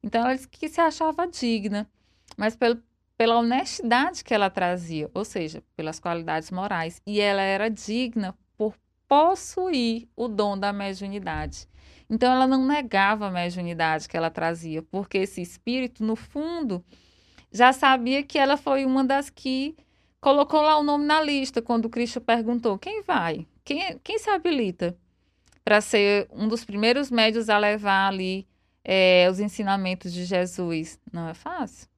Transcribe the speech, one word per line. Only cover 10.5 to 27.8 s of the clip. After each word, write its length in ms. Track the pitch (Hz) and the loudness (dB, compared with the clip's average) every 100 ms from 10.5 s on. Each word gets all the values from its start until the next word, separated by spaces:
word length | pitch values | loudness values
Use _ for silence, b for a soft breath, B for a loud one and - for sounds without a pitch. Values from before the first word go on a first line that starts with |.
| 196 | 0
da 160 | 202 | -4
mediunidade. 960 | 202 196 190 196 202 185 156 156 - - b b b b | -4 -6 -8 -10 -8 -8 -6 -8 -12 -20 b b b b
Então, 240 | 226 254 | 0 4
ela 140 | 254 262 | 4 4
não 180 | 262 262 | 2 2
negava 600 | 294 254 196 196 214 202 | 0 0 2 2 2 -2
a 40 | |
mediunidade 800 | 180 175 180 175 165 160 160 - | -4 -4 -4 -6 -2 0 0 -4
que 80 | 170 | -4
ela 140 | 165 | -4
trazia, 500 | 160 165 165 165 156 | -2 -4 -4 -8 -8
porque 380 | 160 190 202 196 | -6 -8 -4 -4
esse 240 | 190 - | -4 -6
espírito, 600 | 175 - - 247 254 _ | -12 -10 -6 -4 -4 _
no 100 | 220 | -4
fundo, 680 | 220 - 285 311 339 277 180 - b b b b b b | -4 -6 -8 -6 -6 -4 -6 -10 b b b b b b
já 200 | 196 247 | 6 6
sabia 500 | 262 277 262 233 269 | 6 4 4 2 -2
que 160 | 285 302 | -2 2
ela 180 | 277 277 | 2 2
foi 280 | 294 269 | 2 0
uma 180 | 269 262 | 2 2
das 260 | 269 277 285 | 2 0 -2
que 480 | _ 262 262 277 320 b b b b | _ -6 -4 -4 -8 b b b b
colocou 400 | 277 285 285 311 | 2 4 4 4
lá 160 | 302 311 | 4 4
o 60 | |
nome 220 | 294 294 | 2 0
na 160 | 294 311 | 2 2
lista, 420 | 302 285 269 - | 2 0 -2 -4
quando 260 | 233 233 226 | 0 -2 0
Cristo 320 | 233 240 - | -2 -4 -4
perguntou, 580 | 233 233 220 240 233 196 | 0 0 0 0 0 -2
"Quem 240 | - 427 | -6 -8
vai? 440 | 403 302 170 156 165 _ | -2 -2 0 -4 -10 _
Quem, 340 | - 285 381 - | -8 -6 -4 -8
quem 160 | - 427 | -6 -6
se 100 | 427 | -2
habilita 680 | 392 349 294 214 175 175 175 _ _ _ _ _ _ | 0 0 0 -2 -2 -6 -6 _ _ _ _ _ _
pra 160 | - 214 | 2 2
ser 480 | 208 214 202 202 190 | 4 2 4 2 0
um 160 | - 214 | -4 -4
dos 160 | 226 | -4
primeiros 480 | - 202 220 247 277 | -6 -2 2 2 0
médios 360 | 240 220 226 220 | 2 2 2 2
a 80 | 208 | 2
levar 520 | 208 214 | 4 0